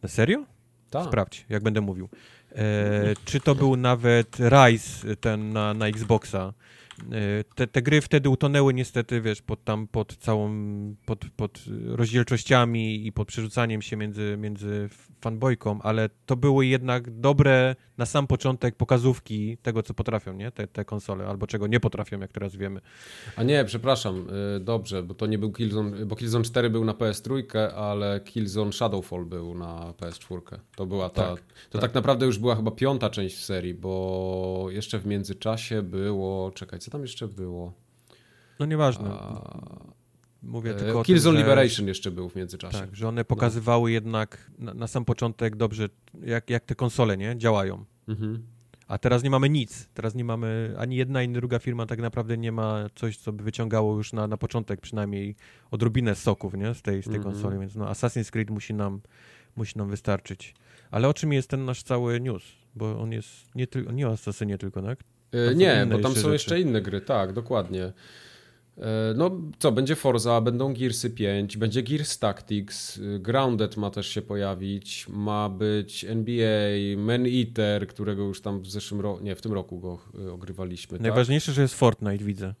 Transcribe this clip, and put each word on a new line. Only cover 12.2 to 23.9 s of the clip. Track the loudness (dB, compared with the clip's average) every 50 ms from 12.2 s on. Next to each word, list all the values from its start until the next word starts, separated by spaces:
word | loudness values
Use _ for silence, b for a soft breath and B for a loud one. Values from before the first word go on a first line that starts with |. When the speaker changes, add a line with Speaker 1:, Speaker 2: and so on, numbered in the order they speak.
| 2 2 0 -2 2 4 6 6 6 4 2 0 0 -2 -2 -4 -4 -6
Speaker 1:
i |
pod | -4 -4 -6 -4
przerzucaniem | -4 -6 -6 -4 -2 0 0 0 0 -4
się | -4 -6 -6 -4
między, | -4 -6 -4 -4 -4 -4 -4 -4
między | -6 -6 -8 -6 -6 -6 -4 -4 -4 -6 -10 -14 -20 _ -20 _
fanbojką, | -6 -6 -4 0 2 2 0 2 0 -4 -4 -2
ale | -2 0 0 2 0 0 _ _ _
to | -2 -2
były | 2 4 4 6 6 6
jednak | 4 4 2 0 0 -2 -2 -2 -6 -12 2
dobre | 4 4 6 8 8 8 8 8 8 4 2 b b b b -4
na | -4
sam | 0 2 0 2 2
początek | 0 2 2 0 0 2 0 -2 0
pokazówki | _ 2 4 4 4 6 4 2 2 -2 -6 -4 -4 -2 -4 -6 -6
tego, | _ -2 -2 -2 -2
co | -4 -4
potrafią, | -4 -2 -2 -2 -2 -4 -4 -10
nie? | -8 -8 -10
Te, | -6 -8 -8 -8
te | _ -8 -6
konsole, | -4 -6 -8 -4 -6 -6 -6 -4 -6
albo | -6 -6 -6 -4
czego | -4 -4 -2 2
nie | 2 4
potrafią, | 2 2 -2 -2 -8 -8 -8 -10
jak | -10 -10
teraz | _ -8 -8 -8 -6
wiemy. | -6 -8 -6 -8 -10 B B B B B B B B B -14 B
Speaker 2:
A | B 2
nie, | 2 4 4 2
przepraszam, | 2 -2 -2 2 2